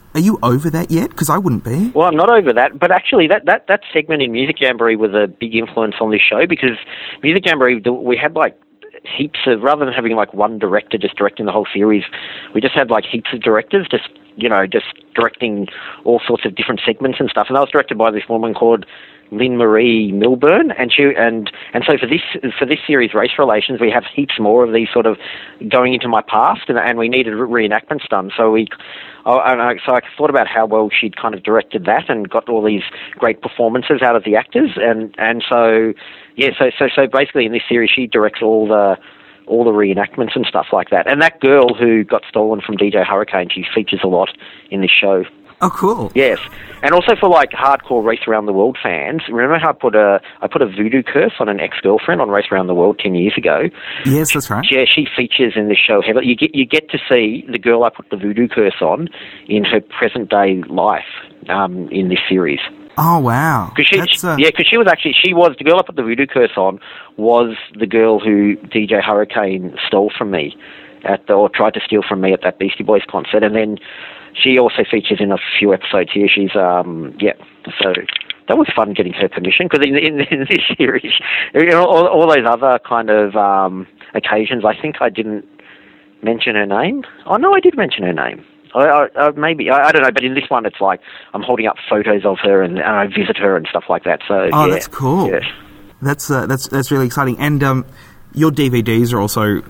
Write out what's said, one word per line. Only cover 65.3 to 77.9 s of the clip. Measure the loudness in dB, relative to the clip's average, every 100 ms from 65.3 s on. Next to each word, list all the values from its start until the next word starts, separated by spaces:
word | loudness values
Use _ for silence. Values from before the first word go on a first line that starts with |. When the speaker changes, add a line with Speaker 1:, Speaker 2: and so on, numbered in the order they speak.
Speaker 2:
was, | 4 4 4
the |
girl | 2 2
I |
put | 2 -4
the |
voodoo | -4 -2 0
curse | 2 2 2
on | -2 -2 -14 -20 -20 -2
was | 2 4 2 -4 -16 -8
the | 0
girl | 4 4 4
who | 2 2 2 0 -4
D | -4 0
J | 0
Hurricane | 2 0 0 0 -2 -2 -6 -8 -2
stole | 0 0 -2
from | -4
me | -2 -4 -10 -20 -20 -20 -10
at | -4 -4 2
the, |
or | 2 2
tried | 2 0
to | 0
steal | -2 -2 0
from | -2
me | 0
at | 0
that | 0 -2
Beastie | -6 -4
Boys | 0 0 0
concert, | -6 -2 0
and | 2
then | 0 -2 -6 -12 -20 -20 -20 -16
she | -2 2 4
also | 4 2 0
features | 0 0 -2
in | 0
a | -2 -2 0
few | 2
episodes | 2 0 -2 0
here. | 0 2
She's, | 2 0
um, | 0 2 0 -2 -6 -10 -2
yeah, | -2 -2 -12 _ -16 -4
so | -2